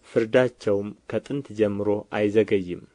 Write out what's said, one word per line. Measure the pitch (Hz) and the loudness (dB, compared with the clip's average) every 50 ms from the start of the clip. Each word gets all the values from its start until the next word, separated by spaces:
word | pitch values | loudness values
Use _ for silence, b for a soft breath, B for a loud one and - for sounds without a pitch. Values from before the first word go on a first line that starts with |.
| _ - | _ -2
ፍርዳቸውም | - 127 117 110 120 127 127 123 - _ - 110 101 98 101 104 - _ _ | 0 0 0 4 4 4 4 2 -2 _ -2 0 0 0 -2 -6 -10 _ _
ከጥንት | - - 110 - - 135 143 135 - 104 | -8 -8 -8 -6 -4 -8 -8 -8 -8 -2
ጀምሮ | 104 107 104 101 101 101 104 101 104 - _ | 0 0 0 0 -2 0 0 -2 -2 -4 _
አይዘገይም፣ | - 107 107 104 101 110 104 - 107 98 92 87 87 87 - _ | -2 -2 0 2 2 2 2 2 0 -2 -2 -4 -10 -12 -14 _